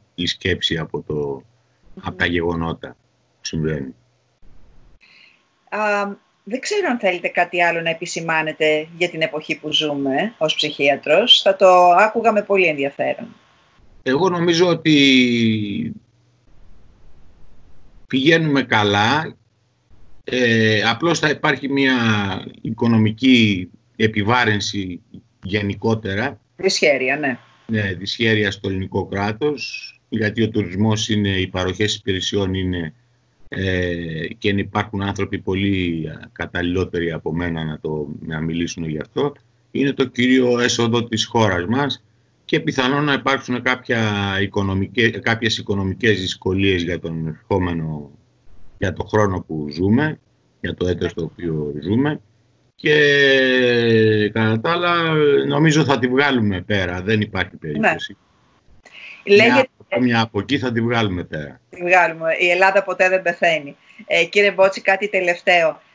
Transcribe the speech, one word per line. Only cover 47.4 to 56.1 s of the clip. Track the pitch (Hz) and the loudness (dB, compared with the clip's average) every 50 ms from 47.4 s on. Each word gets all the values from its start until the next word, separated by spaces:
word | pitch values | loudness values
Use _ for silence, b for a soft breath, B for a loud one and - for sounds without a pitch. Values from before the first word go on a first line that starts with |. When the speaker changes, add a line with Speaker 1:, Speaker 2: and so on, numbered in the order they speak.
| _ _ 101 95 90 87 85 82 80 80 78 73 71 69 71 _ _ _ _ _ _ - - - - - - | _ _ -2 -2 0 -2 -4 -4 -6 -6 -8 -10 -12 -16 -20 _ _ _ _ _ _ -20 -18 -16 -16 -16 -8
Speaker 1:
για | - 98 95 78 | -4 -4 -4 -4
το | - - | -4 -6
χρόνο | - - 107 104 98 92 90 82 | 0 2 2 2 2 0 -4 -6
που | - 80 78 76 73 | -6 -8 -8 -6 -8
ζούμε, | 71 80 92 98 110 131 151 156 151 - _ _ _ _ _ _ _ _ | -4 -2 0 2 2 2 2 -2 -4 -8 _ _ _ _ _ _ _ _
για | - - - | -8 -8 -4
το | - 87 | -2 -2
έτος | 90 87 87 90 85 - | -2 -2 -2 -2 -4 -4
το | - 82 | -6 -8
οποίο | 78 - - 90 82 80 78 73 73 73 73 | -8 -10 -8 -6 -4 -4 -4 -4 -6 -6 -6
ζούμε. | 71 87 104 123 139 151 - - - _ _ _ _ _ _ _ _ _ _ | -2 0 0 0 0 0 -2 -6 -10 _ _ _ _ _ _ _ _ _ _
Και, | _ - 156 151 151 147 143 143 143 139 139 135 135 131 131 127 127 127 123 120 120 117 117 113 110 110 110 107 107 107 104 - | _ 0 2 4 4 4 4 4 4 4 4 4 4 4 4 4 4 4 4 4 4 4 4 4 6 6 4 4 4 2 0 0
κατά | 113 110 110 110 113 | 0 2 2 2 0
τα | 113 165 | 0 0
άλλα, | 170 175 175 175 175 170 165 160 160 151 151 147 143 139 135 | 0 0 0 0 0 0 0 2 2 4 4 4 4 4 2
νομίζω | 143 143 143 160 160 147 156 156 | 2 2 4 4 4 4 4 4
θα | 120 139 120 | 2 2 2
τη | 123 | 2
βγάλουμε | 123 | 0